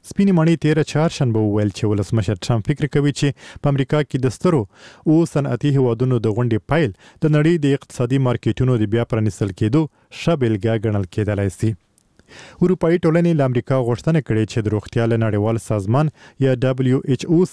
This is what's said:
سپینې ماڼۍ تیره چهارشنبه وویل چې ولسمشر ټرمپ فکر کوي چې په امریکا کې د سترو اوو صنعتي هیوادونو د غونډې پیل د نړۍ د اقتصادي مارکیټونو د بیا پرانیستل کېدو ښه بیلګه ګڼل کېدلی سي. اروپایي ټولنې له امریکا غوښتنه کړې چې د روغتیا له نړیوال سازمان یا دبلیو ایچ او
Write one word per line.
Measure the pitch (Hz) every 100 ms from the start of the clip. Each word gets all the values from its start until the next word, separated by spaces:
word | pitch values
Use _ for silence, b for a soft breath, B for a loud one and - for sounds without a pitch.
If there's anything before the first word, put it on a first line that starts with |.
| -
سپینې | - 196 180
ماڼۍ | 160 170
تیره | 151 156 147
چهارشنبه | 147 165 - 131 110
وویل | 107 104 104 -
چې | 107
ولسمشر | 104 98 113 107 104 -
ټرمپ | 117 -
فکر | 147 143 147
کوي | 143 135
چې | 143 - - -
په | 143 139
امریکا | 135 151
کې | 147 139 127
د | -
سترو | 185 156 101 B B B -
اوو | 156 165
صنعتي | 151 143 120 147 139
هیوادونو | 127 113 131 123 110
د | 104
غونډې | 123 110 -
پیل | 151 135 - B B
د | 156 151
نړۍ | 151 175 143
د | 139
اقتصادي | - - 120 135 127
مارکیټونو | 117 117 107 127 120
د | 104 113
بیا | 120
پرانیستل | 113 107 - 101 90
کېدو | 107 143 151 b b -
ښه | - 160
بیلګه | 120 107 113 113 110
ګڼل | 104 92
کېدلی | - 101 101 101 -
سي. | 107 107 _ _ _ _ _ B B B
اروپایي | 180 185 165 170
ټولنې | 170 165 170 160
له | 135
امریکا | 123 - 135 120
غوښتنه | 120 - 160 -
کړې | 110 110
چې | 120 104
د | 104
روغتیا | - 120 117
له | 113
نړیوال | 113 104 107 113 -
سازمان | 107 98 127 156 - B B 135
یا | 127
دبلیو | 131 127 131 135
ایچ | - 127 -
او | 156 185